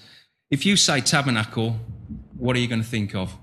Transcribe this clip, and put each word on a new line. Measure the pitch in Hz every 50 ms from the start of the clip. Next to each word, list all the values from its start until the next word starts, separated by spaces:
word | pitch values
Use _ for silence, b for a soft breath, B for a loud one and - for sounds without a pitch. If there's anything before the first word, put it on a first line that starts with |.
| B B B B B B B B B -
If | 147 143 -
you | 196 202
say | - - - 156 135
tabernacle, | 120 - - 147 135 139 120 110 110 - - 117 113 117 113 110 - - - - - - 71 - - - -
what | - 123 123 127
are | 123
you | 123
gonna | 117 117 113
think | 110 113 123 110 101 98 -
of? | 98 92 90 - -